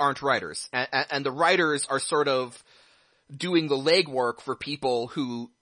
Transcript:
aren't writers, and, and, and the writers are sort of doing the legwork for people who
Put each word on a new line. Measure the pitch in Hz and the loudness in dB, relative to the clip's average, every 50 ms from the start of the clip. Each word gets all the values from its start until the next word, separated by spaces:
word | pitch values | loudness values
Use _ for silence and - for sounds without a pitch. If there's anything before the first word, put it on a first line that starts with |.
aren't | 143 143 135 - | 0 0 0 0
writers, | 143 139 127 107 92 80 76 - - - | 0 0 0 0 0 -4 -10 -12 -12 -4
and, | - 123 127 - | -4 -4 -2 0
and, | - 135 143 - | 0 -2 -2 0
and | 151 139 139 | -4 -4 -2
the | 139 | -4
writers | 127 143 165 170 185 180 170 156 147 139 - - | 0 2 4 4 4 4 4 2 2 0 -2 -2
are | 135 135 | -2 -2
sort | - - 165 147 147 | -2 0 0 2 2
of | 143 135 131 127 120 117 - _ _ - - - _ _ _ _ _ _ _ _ _ 139 | 2 2 0 -2 -4 -10 -18 _ _ -20 -20 -20 _ _ _ _ _ _ _ _ _ -10
doing | 139 - 185 180 165 160 147 | -8 -4 2 2 2 2 2
the | 139 | 0
legwork | 135 135 156 170 190 180 147 131 131 123 120 117 - | 0 4 4 4 4 4 0 0 0 0 0 -2 -4
for | - - 127 | -6 -8 -8
people | - - 139 143 143 - 131 123 117 117 123 | -6 -6 -8 -8 -4 -2 -2 0 0 -2 -4
who | - 147 139 123 120 120 120 120 _ _ | -4 -6 -4 -4 -6 -8 -10 -12 _ _